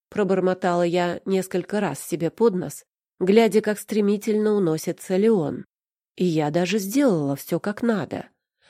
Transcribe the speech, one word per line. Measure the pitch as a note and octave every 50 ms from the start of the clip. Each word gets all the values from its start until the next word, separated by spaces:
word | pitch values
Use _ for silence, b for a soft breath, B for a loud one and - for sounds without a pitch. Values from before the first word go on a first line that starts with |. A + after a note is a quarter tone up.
| _ _
пробормотала | - G3 G#3 F#3 G3 F#3 F3+ F#3 F#3 F#3 - F3+ F3 F3 F3
я | F3 E3+ F3+ F3 F3 F3 - -
несколько | F#3+ F#3+ F#3+ F3+ - - F3+ E3+ - - G#3
раз | G#3 E3 C#3+ -
себе | - - F3 D#3 E3+ D#3+
под | - - A3+ A#3 F#3
нос, | F3+ - D3 - - - _ _ _ _ _ _ -
глядя, | F#3 F3+ G3+ A3 A3+ A3 F3+ A3
как | G#3+ G#3+ G#3 -
стремительно | - - G#3 G#3+ G#3 G3+ G#3 G3+ G3+ A3+ G#3+ G#3+ G#3+ G#3+ G#3
уносится | G#3 G3 E3 D#3 D#3 - F#3 E3 - - - F#3+ F#3
Леон. | G#3 A3+ A3+ F#3+ D3+ C#3 - - - - _ _ _ _ _ _ _ _ _
И | - F3+
я | F3+ D#3 D#3 D3+ D3
даже | D3 F3 F#3 F3 G3 A3
сделала | F#3+ G3 G#3 C#4 D4 B3+ F#3 D#3+ C#3+ C#3 C#3
все | C3+ - - F3+ E3
как | - G3+ G3+ -
надо. | - A#3 A3+ F#3+ C3+ - - - - - _ _ _ _ _ b b b